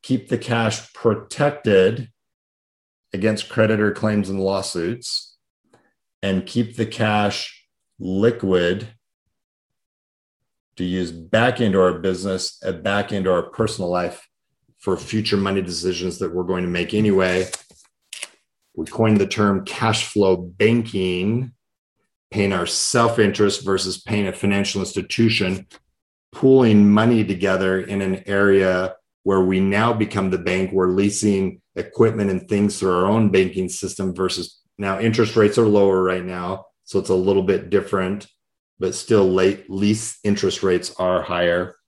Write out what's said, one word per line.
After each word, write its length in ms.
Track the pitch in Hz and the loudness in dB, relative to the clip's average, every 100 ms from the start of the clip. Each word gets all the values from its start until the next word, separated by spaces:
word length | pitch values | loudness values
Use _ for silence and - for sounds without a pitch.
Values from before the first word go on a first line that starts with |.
Keep 280 | - 131 - | -2 -4 -2
the 80 | 123 | -6
cash 520 | - 117 113 107 - | -2 -2 -2 -4 -12
protected 1160 | - 117 110 - - 143 143 - 95 92 113 120 _ _ _ _ _ _ _ _ _ _ | -2 -2 -2 -6 -2 -2 0 2 4 4 2 -10 _ _ _ _ _ _ _ _ _ _
against 360 | 95 107 107 - | -2 -2 -2 -4
creditor 420 | - 110 107 104 | 2 2 4 0
claims 380 | 101 110 104 95 | 0 -2 0 -2
and 120 | 98 | -2
lawsuits, 960 | 95 98 95 90 85 123 - - - _ _ _ _ _ _ _ _ _ | -2 -2 -4 -6 -6 -6 -8 -10 -10 _ _ _ _ _ _ _ _ _
and 220 | 98 95 - | -2 -2 -2
keep 280 | 120 113 - | -4 -4 -4
the 100 | 107 | -6
cash 800 | - 107 104 101 - - - _ _ _ _ | -2 0 2 0 -4 -10 -16 _ _ _ _
liquid 880 | 90 95 113 120 95 90 87 95 - _ _ _ _ _ _ _ _ _ _ _ _ _ _ _ _ _ _ - | -4 2 2 2 0 2 2 -2 -8 _ _ _ _ _ _ _ _ _ _ _ _ _ _ _ _ _ _ -8
to 60 | |
use 280 | 90 92 85 | -4 -4 -6
back 500 | 82 82 110 120 - | -8 -2 2 2 2
into 180 | 113 95 | 0 4
our 200 | 92 87 | 2 2
business 600 | 95 90 98 95 - - | -4 -4 -4 -6 -6 -8
and 180 | 95 87 | -8 -6
back 300 | 98 101 98 | -2 -2 -2
into 200 | 104 92 | -2 0
our 120 | 90 | 0
personal 480 | 85 - 110 - 90 | -2 -4 -4 -2 -4
life 360 | 90 87 - _ _ _ _ _ _ | -2 -4 -8 _ _ _ _ _ _
for 180 | - 90 | -4 -4
future 400 | - 110 107 101 | -2 -4 -2 -2
money 240 | 98 98 | 0 -2
decisions 560 | 90 85 90 87 90 85 | -4 -6 -4 -4 -6 -6
that 160 | 90 | -6
we're 100 | 87 | -4
going 200 | 90 92 | -4 -4
to 60 | 90 | -2
make 260 | 87 87 107 | -4 -2 0
anyway. 500 | 107 95 92 90 92 - _ _ _ _ _ - - _ _ _ _ - | 2 2 2 0 -2 -8 _ _ _ _ _ -18 -18 _ _ _ _ -14
We 100 | 80 | -10
coined 340 | - 110 107 | 0 4 4
the 80 | 95 | 2
term 380 | - 104 98 - | 2 2 2 -4
cash 420 | - 110 107 - | -2 -2 0 -2
flow 280 | 107 95 90 | 2 2 2
banking, 1160 | 87 90 107 117 113 101 92 90 98 117 127 _ _ _ _ _ _ _ _ | -2 0 2 2 -2 -4 -2 -2 -2 -2 -6 _ _ _ _ _ _ _ _
paying 220 | 104 98 | -2 0
our 120 | 92 85 | 0 -4
self-interest 1000 | - - 123 117 - 101 95 104 - | -4 -2 2 2 4 2 4 0 0
versus 380 | 95 95 95 - | -2 -2 -4 -8
paying 260 | - 104 98 | -4 -2 -2
a 60 | |
financial 480 | 92 101 101 98 101 | -2 -2 0 -2 -4
institution, 840 | 92 - 95 - 113 101 92 95 - - _ _ _ _ _ | -6 -6 -8 0 0 2 -2 -4 -8 -20 _ _ _ _ _
pooling 600 | - 131 131 120 107 104 | 0 4 6 6 6 6
money 320 | 104 113 117 | 6 4 2
together 560 | 101 92 98 95 95 95 | 0 -2 0 0 0 -2
in 220 | 90 98 | -4 -4
an 220 | 98 92 - | -4 -6 -2
area 680 | 98 101 98 95 90 92 - _ _ | 2 4 4 4 0 -4 -8 _ _
where 200 | 98 95 | -2 2
we 180 | 92 95 | 2 2
now 340 | 95 101 113 | 0 0 0
become 380 | 110 104 107 95 | 0 -2 -2 -2
the 80 | 90 | -2
bank. 320 | 87 92 92 | -2 -2 0
We're 180 | 95 92 | 0 2
leasing 720 | 92 101 101 107 98 95 - _ - | 2 0 0 0 0 -2 -6 _ -10
equipment 560 | 87 - 113 110 98 | -10 2 2 2 -2
and 180 | 92 - | -2 -2
things 300 | 104 101 - | 0 0 0
through 160 | 95 90 | 0 0
our 100 | 92 | 2
own 240 | 110 107 | 2 4
banking 400 | 92 92 92 92 | 4 2 -2 -6
system 460 | - 92 - 95 87 | -6 -10 -6 -6 -2
versus 440 | 92 - 85 _ _ - | -4 -4 -10 _ _ -10
now 220 | 98 98 | -6 -2
interest 360 | 113 110 110 113 | 0 2 2 4
rates 240 | 104 110 | 4 4
are 80 | 110 | 4
lower 340 | 104 98 95 | 6 4 4
right 240 | 92 92 90 | 2 -2 -6
now. 400 | 90 90 95 - _ | -8 -8 -8 -12 _
So 140 | - 98 | -6 -6
it's 120 | 92 | 0
a 60 | 95 | 0
little 280 | 92 95 | 2 2
bit 260 | 92 95 90 | 2 -2 0
different, 580 | 101 - 98 92 104 - _ _ _ _ _ | -2 0 -2 -2 -6 -10 _ _ _ _ _
but 160 | 92 87 | -6 -6
still 360 | - 110 95 | 2 4 4
late 380 | 92 92 98 - | 4 2 0 -8
lease 480 | 95 104 110 - - | -2 0 0 -4 -6
interest 400 | 104 101 98 - | -2 0 -2 -2
rates 300 | 98 90 - - | 0 0 -2 -4
are 240 | 92 90 | -2 -2
higher. 540 | - 87 87 87 90 - | -2 -2 0 0 -4 -10